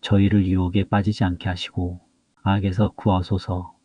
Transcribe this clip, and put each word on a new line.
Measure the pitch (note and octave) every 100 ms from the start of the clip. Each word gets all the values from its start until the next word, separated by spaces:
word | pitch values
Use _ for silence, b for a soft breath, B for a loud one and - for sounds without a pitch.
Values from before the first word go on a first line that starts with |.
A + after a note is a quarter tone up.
저희를 | - G2+ G2+ G#2 F#2
유혹에 | F#2 F2+ F#2+
빠지지 | F#2+ G#2 G2+ G#2
않게 | F#2+ F2+ -
하시고 | F2 - - F2+ F2+ _ _ _ _
악에서 | - G2 G2 F#2 G#2
구하소서. | - - F#2 F2+ G2 - F2+ F2+ _